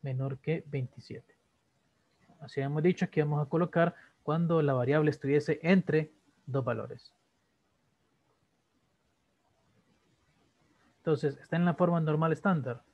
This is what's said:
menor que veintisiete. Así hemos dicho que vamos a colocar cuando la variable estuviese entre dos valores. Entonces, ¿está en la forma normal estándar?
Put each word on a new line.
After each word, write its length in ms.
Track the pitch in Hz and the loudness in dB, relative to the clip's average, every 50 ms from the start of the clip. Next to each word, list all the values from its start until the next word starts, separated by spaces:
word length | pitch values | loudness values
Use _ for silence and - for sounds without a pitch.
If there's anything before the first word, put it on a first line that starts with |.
menor 360 | - 139 131 127 135 139 135 131 | -8 -6 -6 -4 -4 -6 -8 -8
que 260 | _ 151 156 151 - 143 | _ -4 -4 -4 -6 -8
veintisiete. 640 | 143 139 127 120 _ - - - - - - _ _ _ _ _ _ _ _ _ _ _ _ _ _ _ _ _ _ _ _ _ - _ | -6 -6 -6 -8 _ -18 -18 -18 -18 -18 -18 _ _ _ _ _ _ _ _ _ _ _ _ _ _ _ _ _ _ _ _ _ -20 _
Así 200 | 151 127 - 143 | -20 -10 -6 -4
hemos 220 | 135 139 147 156 | -4 -2 -2 2
dicho 280 | 156 175 180 - 185 175 | 2 2 2 2 -2 -2
que 120 | - 160 | 0 0
vamos 220 | 151 147 147 147 147 | 0 2 0 -2 -2
a 60 | 143 | 0
colocar 440 | - 165 180 170 - 175 165 170 170 - - - _ _ | 0 0 0 2 2 2 2 2 0 -8 -20 -20 _ _
cuando 400 | _ - 151 165 170 160 170 160 | _ -2 -2 0 0 2 2 2
la 100 | 151 143 | 2 2
variable 380 | 135 127 120 127 143 156 151 151 | 2 0 2 2 2 2 2 2
estuviese 480 | 143 - - 135 143 147 147 - 156 - | 0 -2 -2 2 2 2 2 0 -4 -2
entre 500 | - 165 190 190 - - - 156 156 - _ _ _ _ _ _ _ | 2 4 4 4 4 2 0 0 0 -2 _ _ _ _ _ _ _
dos 180 | - 127 139 127 | -4 -4 -2 -2
valores. 480 | 123 117 110 110 123 - 123 - - _ _ _ _ _ _ _ _ _ _ _ _ _ _ _ _ _ _ _ _ _ _ _ _ _ _ _ _ _ _ _ _ _ _ _ _ _ _ _ _ _ _ _ _ _ _ _ _ _ _ _ _ _ _ _ _ _ _ _ _ _ _ _ _ _ _ _ _ _ _ _ _ _ _ _ _ _ _ | -2 -4 -4 -6 -10 -12 -16 -18 -20 _ _ _ _ _ _ _ _ _ _ _ _ _ _ _ _ _ _ _ _ _ _ _ _ _ _ _ _ _ _ _ _ _ _ _ _ _ _ _ _ _ _ _ _ _ _ _ _ _ _ _ _ _ _ _ _ _ _ _ _ _ _ _ _ _ _ _ _ _ _ _ _ _ _ _ _ _ _
Entonces, 380 | _ 170 156 135 - 143 135 - | _ 0 0 0 0 -4 -4 -6
¿está 180 | - _ - | -10 _ 0
en 80 | 165 175 | 2 2
la 100 | 175 165 | 2 4
forma 260 | - 180 175 170 170 | 4 2 2 4 2
normal 320 | 160 156 151 156 160 165 | 0 0 0 0 0 0
estándar? 500 | 160 151 - 202 185 156 127 127 120 120 _ _ | -2 0 0 0 0 0 -2 -6 -8 -10 _ _